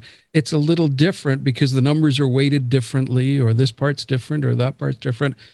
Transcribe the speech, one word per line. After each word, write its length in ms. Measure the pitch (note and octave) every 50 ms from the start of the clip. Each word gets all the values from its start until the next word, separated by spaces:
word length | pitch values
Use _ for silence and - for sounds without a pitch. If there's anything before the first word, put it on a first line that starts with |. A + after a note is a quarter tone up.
| - - - _ _ _ -
it's 180 | D#3 D3 -
a 60 | - D3+
little 300 | D3 D3+ E3+ E3 E3 D3+
different 540 | C3+ C3 D3+ F#3 - - - D3 C3+ C#3 C3
because 300 | C#3 A#2+ - D3 C3 C3
the 80 | C3+
numbers 380 | B2 C#3+ D3+ D#3 D#3 D3+ C3 C3+
are 80 | C#3+ C3
weighted 420 | B2 C3+ C#3 C#3+ C#3+ C#3+ C3 A#2+
differently, 720 | B2+ C3 A#2+ - - C3+ C3 B2 B2 B2 B2+ C3+ C#3 C#3
or 140 | B2+ A2+ A2+
this 180 | A2+ C3 B2+
part's 320 | - - C#3 C#3+ C#3+ - -
different, 400 | - C3+ B2+ - - D3+ D3+ C#3
or 100 | B2 A#2+
that 220 | A#2+ B2 C3 C#3 -
part's 200 | C#3+ C#3 C3 A#2
different. 380 | - C3+ A#2+ - D3 C#3 B2+ - - -